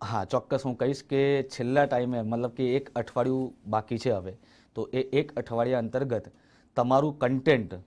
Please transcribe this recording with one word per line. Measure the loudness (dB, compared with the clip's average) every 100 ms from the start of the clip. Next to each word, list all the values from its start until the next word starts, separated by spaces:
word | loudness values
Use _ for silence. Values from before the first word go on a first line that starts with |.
હા, | -4 -4
ચોક્કસ | 0 -2 0 -2
હું | -2 -2
કહીશ | -2 -2
કે | -2 2 2 2
છેલ્લા | -2 -6 0 2
ટાઈમે, | 4 2 0 -2
મતલબ | -2 -2 -4
કે | -2 0 0
એક | -2
અઠવાડિયું | -6 -4 0 0 0 -2 -8 -4
બાકી | -4 -2 -2
છે | 0
હવે, | -2 -4 -14 _ _ _
તો | -8 -4
એ | -2
એક | 0 0 0 -4
અઠવાડિયા | -4 0 0 0
અંતર્ગત | 0 -2 -2 -2 -4 -16 _ _ _ 0
તમારું | 4 4 4 0
કન્ટેન્ટ | 0 2 4 2 2 -10